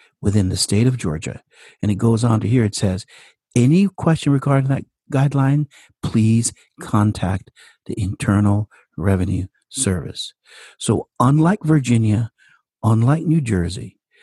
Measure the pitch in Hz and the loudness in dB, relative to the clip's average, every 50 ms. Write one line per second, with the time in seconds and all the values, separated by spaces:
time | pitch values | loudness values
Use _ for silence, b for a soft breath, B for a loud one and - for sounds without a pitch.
0 | b b b b - 101 98 107 95 92 92 90 - - 101 104 117 131 127 120 | b b b b -4 0 0 0 0 0 -2 -4 -4 -2 0 0 2 0 0 -2
1 | - 87 76 76 - - 50 - - B B B B B B B - 107 101 95 | -4 -6 -6 -6 -8 -10 -12 -14 -18 B B B B B B B -4 -4 -2 0
2 | 113 113 113 107 123 117 113 107 104 107 123 127 110 101 - - - 98 92 95 | 2 2 2 2 2 0 0 0 0 0 2 2 2 0 0 -2 -2 -2 -2 -4
3 | - B B B B B B B _ _ _ 123 120 135 160 185 202 190 - - | -8 B B B B B B B _ _ _ 2 2 4 4 4 2 0 -2 -2
4 | - 170 160 - - 147 143 135 - 139 139 135 135 135 139 - - - _ _ | 0 0 0 2 2 0 0 0 2 2 2 2 2 0 -2 -4 -6 -12 _ _
5 | _ _ - 135 139 143 135 139 135 135 143 147 147 b b b b b b _ | _ _ -2 0 0 0 0 0 0 2 0 0 -2 b b b b b b _
6 | - - - 113 110 110 113 113 117 - - b b b b - - - - 107 | -8 -2 0 2 2 4 2 2 0 -2 -6 b b b b -20 -8 -2 0 2
7 | 104 104 104 - - 87 95 98 - - _ B B B B B _ - - - | 2 2 0 -2 -4 -4 -4 -6 -8 -14 _ B B B B B _ -10 -8 -6
8 | - 95 - - - - 98 101 104 101 101 104 107 b b b b b _ - | -6 -6 -6 -4 -2 0 2 2 4 2 2 0 -2 b b b b b _ -4
9 | 82 98 95 92 90 95 95 90 95 - - _ _ _ - - - 101 92 82 | 0 0 0 0 0 -2 -2 -4 -6 -8 -12 _ _ _ -8 -4 -2 -2 -2 -2
10 | 64 - - - - - - _ B B B B B B B B - - 104 78 | -6 -10 -12 -14 -16 -16 -18 _ B B B B B B B B -2 -2 0 0
11 | - - _ - 120 131 143 156 156 170 208 - - 151 160 151 127 120 120 113 | -2 -6 _ 0 2 2 4 4 4 2 2 0 0 0 0 2 2 2 2 2
12 | 110 107 104 120 117 110 - b b b b b b _ _ _ - 110 113 113 | 2 2 2 0 -2 -4 -8 b b b b b b _ _ _ 0 0 2 2
13 | 117 127 151 165 - 170 156 165 135 110 104 90 85 85 92 120 117 - - _ | 4 2 2 0 0 0 0 0 0 0 -2 -2 -2 -2 -6 -8 -12 -14 -18 _
14 | _ b b b | _ b b b